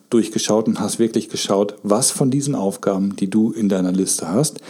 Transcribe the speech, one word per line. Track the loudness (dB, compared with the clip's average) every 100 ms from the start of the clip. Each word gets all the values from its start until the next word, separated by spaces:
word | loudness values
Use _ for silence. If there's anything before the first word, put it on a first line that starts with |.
| _
durchgeschaut | 2 2 -2 0 2 2
und | -2
hast | -2 0
wirklich | 0 0 -4
geschaut, | -6 0 2 0 -2
was | 0 2 2
von | 0 0
diesen | 0 -2
Aufgaben, | -2 -2 -2 -2 0 -2
die | -2 0
du | 2 0
in | 0 0
deiner | 2 0
Liste | 0 0 -2 0
hast, | 0 0 -4